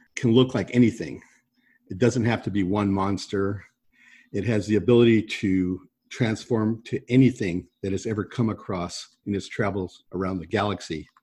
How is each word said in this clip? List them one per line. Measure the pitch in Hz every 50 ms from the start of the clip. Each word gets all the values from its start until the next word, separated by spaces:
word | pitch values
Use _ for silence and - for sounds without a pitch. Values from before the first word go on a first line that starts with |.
| _ _ -
can | - - 113 113
look | 127 127 131 -
like | 110 90 - -
anything. | 123 120 107 - - 85 69 - - - _ _ _ _ _ _ _ _ _ _ _ _ -
It | 95
doesn't | 92 123 117 - 127 110
have | 117 113 - -
to | 101
be | 95 104
one | 92 90 101 104 101 98
monster. | 98 95 95 101 98 90 - - - 98 98 98 101 98 - _ _ _ _ _ _ _ _ _ _ _ _ _ -
It | 101 95
has | 117 113 107 90
the | 104 107
ability | 101 87 120 120 120 120 117 113 107 107
to | - - - - 95 92 92 90 90 92 87 - _ _ _ _ -
transform | - - 123 110 107 - - - 120 110 107 110 113 113 -
to | - 120 - - -
anything | 120 131 135 117 - - 107 90 85 90 - _ _ _
that | - 95
has | 98 92 -
ever | 113 107 104 92
come | - - - 113 110
across | 101 - - - 98 87 87 87 - - - - _ _ -
in | 101 101
its | 95 -
travels | - - - 107 98 95 101 92 - - - _ _ -
around | 90 95 92 92
the | 90 78
galaxy. | 85 113 101 101 104 95 - - - 82 80 82 _ _ _